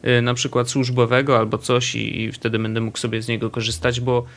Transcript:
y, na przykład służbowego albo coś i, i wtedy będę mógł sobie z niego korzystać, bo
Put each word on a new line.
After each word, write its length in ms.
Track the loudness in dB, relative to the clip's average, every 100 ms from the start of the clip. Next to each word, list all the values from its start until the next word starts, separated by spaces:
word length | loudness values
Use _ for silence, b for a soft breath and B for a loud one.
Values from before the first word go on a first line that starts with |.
| 4 4
y, 40 |
na 120 | 4
przykład 360 | 0 0 0 0
służbowego 680 | 0 0 2 4 4 4 2
albo 200 | 2 -2
coś 360 | 0 0 0
i, 260 | -4 -4 -4
i 100 | -6
wtedy 260 | -4 -2 -2
będę 220 | -2 -2
mógł 180 | -4 -4
sobie 240 | -4 -4
z 60 | -4
niego 220 | -2 -2
korzystać, 500 | -4 -4 -2 -2 0
bo 240 | 0 0 -2